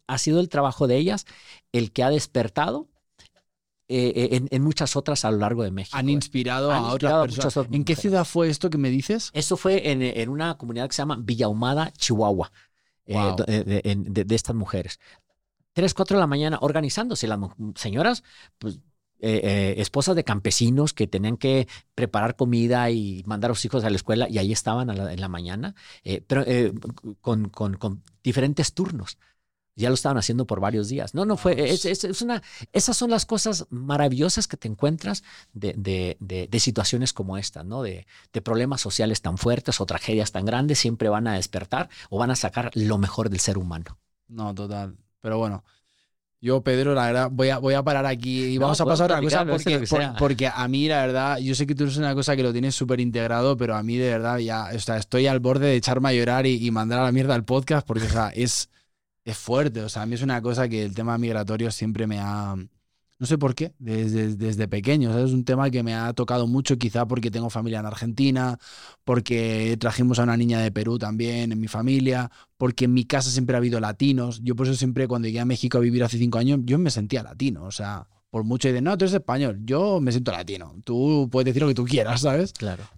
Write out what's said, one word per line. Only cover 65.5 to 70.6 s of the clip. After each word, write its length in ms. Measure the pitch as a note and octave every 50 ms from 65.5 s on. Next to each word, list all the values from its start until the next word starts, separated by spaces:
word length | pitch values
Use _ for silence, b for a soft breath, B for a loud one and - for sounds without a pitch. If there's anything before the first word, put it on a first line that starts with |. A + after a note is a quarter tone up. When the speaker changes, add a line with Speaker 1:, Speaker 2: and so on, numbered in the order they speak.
| B2+ C3 C3+ C#3
Speaker 2:
que 120 | B2 B2+
me 100 | A#2 A#2
ha 200 | A2+ A2+ A2+ A#2+
tocado 340 | A#2 - B2 A#2+ B2 B2 A#2+
mucho, 320 | A#2 B2 C3+ C3 - C3+ A#2+
quizá 260 | B2 A2+ - A#2 A#2+
porque 280 | G#2+ B2+ B2 A2 A#2
tengo 180 | G#2 A2+ A#2 A#2
familia 300 | - A2+ A2+ A#2 A2+ A2
en 60 | G#2+
Argentina, 760 | G#2+ G#2+ - A#2 A2+ A2 - C#3 C#3 C3 C3 B2+ B2+ B2 B B B B B B B B B
porque 760 | _ - B2 B2 G#2 - A#2+ A#2 A2+ A2+ A2 A2 A2 A2+ A#2 A2
trajimos 400 | A#2 A2+ - - B2 B2 B2 A#2
a 20 |
una 140 | A#2+ A#2+ A#2
niña 240 | A#2 A#2 A#2+ A#2 A2+